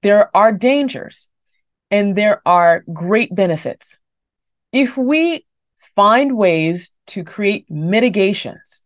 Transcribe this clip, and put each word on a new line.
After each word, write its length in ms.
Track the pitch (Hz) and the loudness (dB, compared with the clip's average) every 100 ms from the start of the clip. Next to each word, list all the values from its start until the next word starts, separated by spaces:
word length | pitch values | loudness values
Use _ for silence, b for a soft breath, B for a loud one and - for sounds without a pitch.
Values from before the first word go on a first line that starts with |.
There 320 | 202 208 - 185 | 4 4 4 4
are 160 | 220 | 2
dangers 760 | 202 240 285 277 - - - - _ _ _ _ _ _ | 2 0 0 -2 -8 -14 -18 -20 _ _ _ _ _ _
and 280 | 202 202 196 | -2 0 0
there 260 | 208 208 | 0 0
are 400 | - 175 170 170 - | 2 4 4 2 -2
great 400 | 160 175 214 226 | -10 -2 -2 -2
benefits. 680 | 180 185 160 131 - - - _ _ _ _ _ _ _ | -2 -2 -2 -6 -12 -14 -18 _ _ _ _ _ _ _
If 240 | 247 254 262 | -2 -2 -2
we 500 | 254 302 339 320 _ _ _ _ _ | -2 0 0 -4 _ _ _ _ _
find 420 | - 202 233 277 240 | 0 4 4 0 0
ways 560 | 190 160 160 175 - _ - | 0 2 -2 -4 -10 _ -14
to 140 | 202 | -12
create 460 | 165 - 202 208 _ | -12 -4 -2 -4 _
mitigations 1120 | 151 160 214 247 196 196 202 - - - - | -8 -2 0 0 0 0 -2 -8 -16 -20 -20